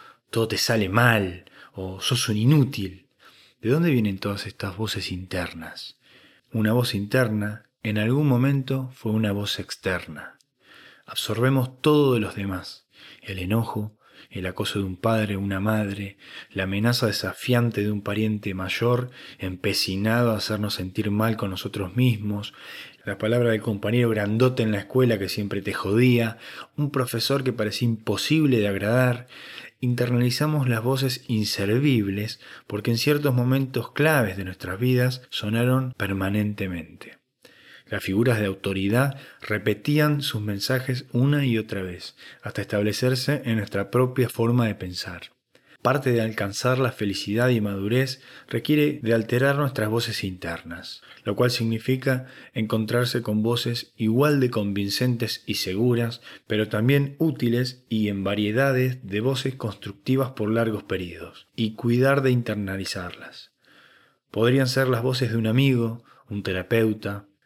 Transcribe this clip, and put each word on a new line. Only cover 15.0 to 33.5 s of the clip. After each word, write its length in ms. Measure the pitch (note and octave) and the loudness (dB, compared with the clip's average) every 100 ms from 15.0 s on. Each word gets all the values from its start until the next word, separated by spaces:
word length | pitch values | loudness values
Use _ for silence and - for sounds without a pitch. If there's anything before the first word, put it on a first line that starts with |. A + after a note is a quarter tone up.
| A2+ A2+ G#2 G2 | 0 2 0 -2
o 40 | |
una 180 | G2 F#2+ | -2 -2
madre, 600 | G#2+ A2 G#2 G2 G2 - - - - | 0 0 -2 -4 -8 -12 -20 -20 -10
la 120 | G2 | -4
amenaza 420 | F#2+ G2+ A#2 A#2 A2+ | -2 0 2 2 0
desafiante 760 | - F#2+ - - A#2+ A#2+ G#2+ | 0 -4 -6 0 2 2 0
de 80 | G#2 | -2
un 120 | G#2 | -2
pariente 500 | G2+ G#2 A2 G#2 G#2 | -2 0 0 0 -4
mayor, 580 | F#2+ F#2 - A#2 B2 B2+ - - - | -6 -4 0 2 2 -2 -12 -20 -10
empecinado 920 | F#2+ F#2 G#2 F#2+ - F#2+ A2 A#2 A#2+ | -8 -4 -2 -2 -2 0 2 2 2
a 40 | G#2+ | 0
hacernos 380 | - G#2+ G#2 | -2 -2 -2
sentir 360 | - F#2 A2 G#2 | -4 -6 -2 0
mal 260 | G#2 A2 G#2+ | 2 0 0
con 140 | G2+ | -4
nosotros 460 | F#2 G#2 G#2 F2+ A2 | -6 -8 -6 -4 2
mismos, 560 | B2+ G#2 G#2 G2+ G#2 - - - - - | 2 2 -2 -6 -8 -16 -18 -18 -18 -14
la 120 | - G2 | -10 -4
palabra 360 | G#2+ A#2+ A#2+ | 0 2 2
del 100 | A2 | 0
compañero 480 | A2+ G2+ G#2 B2 A#2 | 0 -2 0 2 2
grandote 520 | G#2+ G2+ A2+ B2+ B2+ | 2 0 4 2 2
en 80 | A2 | 0
la 100 | G2+ | 0
escuela 380 | - B2+ B2 G#2+ | 0 2 4 2
que 120 | F#2+ | -2
siempre 320 | - G2+ G2 | -4 -4 -4
te 100 | G2 | -4
jodía, 640 | - F#2+ A2 B2+ A#2+ A2+ - - - - - | -4 0 4 6 4 2 -4 -14 -18 -14 -4
un 140 | C#3+ | -2
profesor 520 | C#3 B2 A#2 - C3+ | -2 -2 -2 0 0
que 120 | C3 | 0
parecía 340 | A2+ G#2+ - A#2+ | -2 -2 0 0
imposible 680 | A2+ - G2+ - D#3+ D3 A#2+ | 0 -2 -2 2 4 4 4
de 100 | G2+ | 2
agradar. 600 | G2 G2+ B2 B2+ A#2 - - - - - - | 0 2 2 2 0 -8 -20 -18 -18 -18 -4
Internalizamos 880 | B2+ A#2+ A#2+ B2 B2 B2+ D3+ D3+ B2 | -2 0 0 2 2 2 0 0 0
las 140 | A2+ | 0
voces 420 | A#2 C3+ C3 B2+ - | 0 0 -2 -4 -2
inservibles 1120 | A2 G#2 - G2+ A#2+ D3 B2 G2 G2 A2 - - - - | -2 0 -2 0 2 4 2 2 -2 -6 -8 -16 -20 -10
porque 240 | G#2 A#2+ | -6 0
en 80 | A#2 | 0
ciertos 340 | D3 D3 C#3+ | 2 2 2
momentos 600 | B2 B2 | 2 2